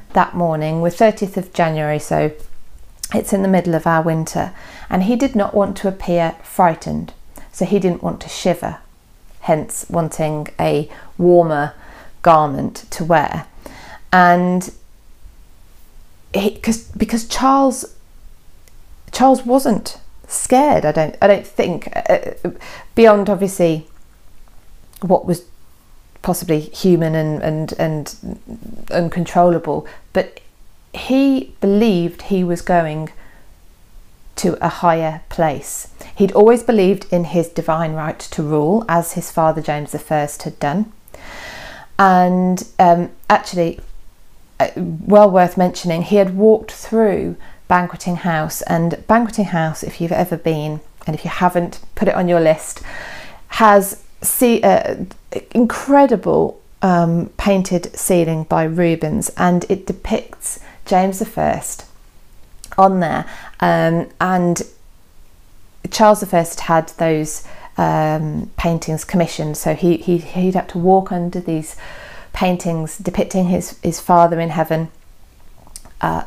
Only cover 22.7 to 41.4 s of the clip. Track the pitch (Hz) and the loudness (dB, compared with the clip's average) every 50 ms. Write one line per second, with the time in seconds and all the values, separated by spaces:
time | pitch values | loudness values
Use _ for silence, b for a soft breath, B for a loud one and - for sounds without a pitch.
22.7 | B B B B - 233 226 220 208 202 196 208 196 180 196 185 190 - 175 165 | B B B B 4 6 8 8 8 6 4 0 0 0 -2 -2 0 2 2 2
23.7 | 156 160 - - - - - - - - - - - - - - - - - - | 2 -2 -6 -12 -18 -20 -20 -20 -20 -20 -20 -20 -20 -20 -20 -20 -20 -20 -20 -20
24.7 | - - - - - - 190 175 180 - - 180 170 - - - - - - - | -20 -20 -20 -20 -12 -8 0 2 2 2 2 -2 -4 -4 -6 -12 -20 -20 -20 -20
25.7 | - - _ - - - - - - - - 185 175 - 175 175 156 156 151 - | -20 -20 _ -20 -20 -20 -20 -20 -20 -6 -4 -4 -4 -2 -2 -2 -2 -2 -2 -6
26.7 | - - - 185 175 165 165 160 160 160 156 151 151 - - 156 156 156 156 - | -6 0 2 4 4 4 2 0 0 0 0 -2 -2 -2 -2 -2 -2 -2 -4 -6
27.7 | - - 165 160 156 151 143 - - - - - - - - - - - - - | -4 -4 -2 -2 -2 -4 -8 -10 -14 -14 -14 -14 -14 -14 -14 -18 -16 -16 -14 -12
28.7 | - - - - - 175 170 160 - 180 165 - - 175 175 180 170 165 - 156 | -10 -10 -8 -4 -2 -2 -2 -2 -2 -4 -4 0 2 4 4 4 4 2 -2 -4
29.7 | 143 156 B B B B B - - 185 - - - - - - - _ - - | -6 -6 B B B B B -4 -4 -4 -4 -4 -10 -20 -20 -20 -20 _ -20 -20
30.7 | - - - _ - - - - 262 269 277 277 269 262 - - - - 202 196 | -20 -20 -20 _ -16 -12 -4 0 2 2 4 2 2 0 -2 -8 -8 -2 0 2
31.7 | 202 208 233 226 190 175 170 170 175 - - - 202 185 180 175 170 170 - - | 2 4 4 4 2 2 0 -2 -6 -8 -6 -2 0 0 0 0 -2 -4 0 0
32.7 | 180 170 165 156 151 156 156 151 b b b b b b b b b b b - | 2 2 2 0 -4 -8 -8 -10 b b b b b b b b b b b -20
33.7 | - _ - - - - - - - _ - - - - - 175 - - - 165 | -20 _ -20 -20 -20 -20 -20 -20 -20 _ -20 -18 -8 -2 -2 -2 -2 -2 -4 -4
34.7 | - - 180 170 165 165 160 156 156 165 - - - - 165 156 131 - - - | -4 0 2 2 2 2 0 -4 -6 -8 -12 -8 -2 0 0 0 0 -4 -8 -12
35.7 | - - - B B B B B B - 196 190 - 208 208 226 247 233 226 - | -14 -14 -14 B B B B B B 0 0 4 6 6 8 8 6 6 2 2
36.7 | 233 202 180 190 202 190 - - 180 175 175 151 175 170 160 - - 165 165 165 | 2 4 4 4 2 0 -2 -2 -2 -2 -2 0 0 -2 -2 -2 -4 -4 -2 -2
37.7 | 156 165 165 156 156 156 151 160 - - - - - - 151 147 156 151 147 165 | -2 -2 -2 -4 -4 -4 -6 -6 -8 -8 -12 -10 -6 -6 -4 0 0 0 2 2
38.7 | 202 226 226 - 170 170 170 - - 180 - - - 175 160 160 160 160 - - | 2 0 0 0 0 0 0 -2 -6 -8 -10 -4 -2 0 2 2 0 0 -4 -4
39.7 | 147 147 147 - - 151 - - 156 151 147 147 - - - 156 - - 147 143 | -4 -4 -6 -8 -10 -12 -6 -2 -2 -2 -2 -4 -6 -10 -12 -12 -6 -4 -2 -2
40.7 | 151 202 220 - - - _ B B B B B B B | 0 -2 -2 -4 -8 -16 _ B B B B B B B